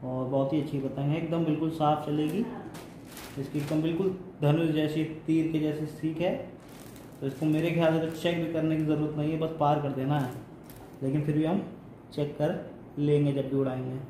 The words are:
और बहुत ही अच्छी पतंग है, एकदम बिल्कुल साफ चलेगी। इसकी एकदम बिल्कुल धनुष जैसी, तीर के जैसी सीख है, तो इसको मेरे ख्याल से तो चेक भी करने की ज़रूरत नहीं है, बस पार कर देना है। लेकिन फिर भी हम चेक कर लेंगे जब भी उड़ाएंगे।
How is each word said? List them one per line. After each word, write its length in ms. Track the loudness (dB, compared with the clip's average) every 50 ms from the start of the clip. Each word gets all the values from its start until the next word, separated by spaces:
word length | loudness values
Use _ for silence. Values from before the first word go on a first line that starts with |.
| -6
और 220 | -4 -4 -2 -2
बहुत 280 | 2 2 2 2 4 2
ही 80 | 0
अच्छी 180 | 0 0 -2 -2
पतंग 300 | -2 -2 -2 -2 0 0
है, 80 | 0
एकदम 260 | 0 0 0 0 2 2
बिल्कुल 240 | 2 2 2 2 -2
साफ 340 | 0 2 4 4 4 2 0
चलेगी। 400 | 0 0 2 2 2 2 0 -2 -2 -4 -10 -10 -10 -12 -12 -14 -14 -16 -16 -16 -16 -16 -14 -14 -12 -8 -8
इसकी 200 | -8 -4 -2 -4
एकदम 220 | -2 2 2 2
बिल्कुल 260 | 2 2 0 2 0 0 0 -2 -8 -14 -6 2
धनुष 280 | 4 4 6 6 4 2
जैसी, 340 | 2 2 2 2 2 0 -2 -2 -4 -8 0
तीर 260 | 2 2 4 4 2
के 80 | 2 2
जैसी 260 | 0 0 0 -2 -4
सीख 300 | -6 -6 -4 -4 -4 -2 0
है, 160 | 0 0 0 -2 -6 -10 -12 -16 -18 -18 -18 -18 -18 -16 -16 -16 -16 -16 -12 -6
तो 60 | -4
इसको 180 | -4 -2 0 2
मेरे 240 | 2 2 4 2 2
ख्याल 280 | 2 4 6 6 6 4
से 80 | 2
तो 80 | 0 -4
चेक 220 | 0 0 0 2
भी 140 | 2 -2 0 0
करने 240 | 0 2 2 2
की 80 | 2 2
ज़रूरत 320 | 2 2 2 2 -2 0
नहीं 140 | 0 0 0
है, 80 | 0 0
बस 160 | -2 -2 0 2
पार 220 | 4 4 4 4
कर 100 | 2 -2
देना 280 | -2 -2 0 0 2 2
है। 120 | 0 -2 -4 -8 -12 -14 -16 -18 -18 -18 -18 -18 -18 -18 -12 -6 -4
लेकिन 220 | 0 0 0 0
फिर 120 | 2 2
भी 80 | 2 2
हम 160 | 2 2 0 -2 -4 -10 -14 -16 -18 -20 -20 -20 -10 -4
चेक 220 | -4 -2 -2 0
कर 180 | 0 0 0 0 -2 -6 -10 -14 -16 -18 -12 -4 0
लेंगे 340 | 2 4 6 6 6 4 2
जब 160 | 2 -2 0
भी 80 | 2
उड़ाएंगे। 420 | 2 2 2 0 -2 -4 -4 -6 -8 -8 -12